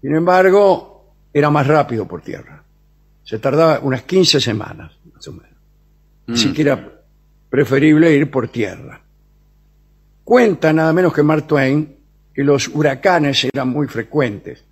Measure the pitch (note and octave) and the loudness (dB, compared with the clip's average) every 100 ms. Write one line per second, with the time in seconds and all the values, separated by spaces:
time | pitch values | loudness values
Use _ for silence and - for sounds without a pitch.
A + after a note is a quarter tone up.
0 | C3+ D#3 E3+ F#3 F#3 G3 G3+ F3+ - - | -2 -2 2 4 4 4 4 2 -4 -20
1 | _ _ _ D3 D3 D3 C3+ D3+ - A#2 | _ _ _ 0 2 2 2 2 0 -4
2 | F2+ F2 - - - D3 _ _ _ _ | -6 -10 -14 -16 -16 -20 _ _ _ _
3 | _ _ - G#2+ C#3 D3+ E3 D3+ C#3 C3 | _ _ -12 -6 -2 2 2 2 -2 -6
4 | - F#3 F3+ D3 - G#2+ - - E2 _ | -2 0 2 2 0 -4 -8 -16 -20 _
5 | - _ - F#2 _ _ _ _ _ _ | -20 _ -20 -20 _ _ _ _ _ _
6 | _ _ - A#2 G#2 F#2 D3 C3+ - - | _ _ -8 -4 -2 0 -2 -2 -6 -20
7 | _ _ _ _ _ B2+ C#3 C3+ D#3 D3+ | _ _ _ _ _ -2 0 2 2 4
8 | E3 C#3+ D3 C3+ A#2 A#2 G#2 E2+ - - | 4 2 0 -4 -6 -6 -8 -8 -20 -20
9 | _ _ _ _ _ _ _ _ _ _ | _ _ _ _ _ _ _ _ _ _
10 | _ _ - B3 A#3 F3 D#3 D#3 D#3+ E3 | _ _ 0 2 2 2 0 2 0 2
11 | F3+ - D3+ D#3 D3+ D3 C3 C#3+ D#3 - | 0 2 2 0 0 0 0 0 -4 -12
12 | _ _ _ - C#3+ C#3 - D3+ D3+ C3+ | _ _ _ -4 0 0 0 -2 -2 0
13 | - E3+ C#3+ C3 B2+ C#3 B2+ B2+ C#3+ A#2 | 0 2 0 -2 -4 -4 -4 -4 -6 -6
14 | A2+ D3+ B2+ G2+ - C2 _ | -6 -2 -2 -4 -14 -20 _